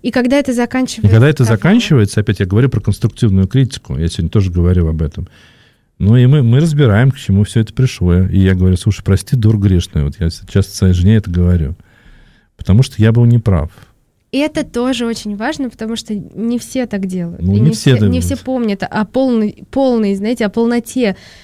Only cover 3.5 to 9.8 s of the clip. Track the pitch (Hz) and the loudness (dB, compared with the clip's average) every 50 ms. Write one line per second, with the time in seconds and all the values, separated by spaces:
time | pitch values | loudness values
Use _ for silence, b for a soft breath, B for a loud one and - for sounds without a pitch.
3.5 | - 135 135 - - - _ - 67 67 82 85 - - - - - 110 98 92 | 2 0 0 0 -4 -12 _ -10 -6 -4 -4 -4 -2 -4 -4 -2 0 0 -2 0
4.5 | 85 87 85 87 90 90 85 80 80 80 80 73 - - 90 b b b b b | 0 0 2 2 2 2 0 0 -2 -2 -4 -6 -6 -10 -14 b b b b b
5.5 | b b b b b b b b _ _ - 98 117 127 127 127 143 156 127 113 | b b b b b b b b _ _ 0 2 4 4 4 4 4 4 4 2
6.5 | 117 135 160 165 151 147 147 117 98 104 123 135 131 - - - 95 98 107 - | 2 2 2 0 0 2 2 4 4 4 2 2 0 -2 -4 0 0 0 0 0
7.5 | - 117 113 107 - - 127 131 - - 95 87 87 90 92 95 90 95 95 95 | 0 -2 -2 -2 -2 -2 -2 -2 -2 -2 0 2 2 2 2 2 2 2 2 2
8.5 | 95 90 92 92 92 - - 110 101 - - - 98 90 - - - 123 107 107 | 2 2 2 2 0 2 0 -2 -2 -2 0 0 0 0 0 -2 -4 0 2 2
9.5 | 110 104 98 101 95 87 | 2 2 2 2 2 2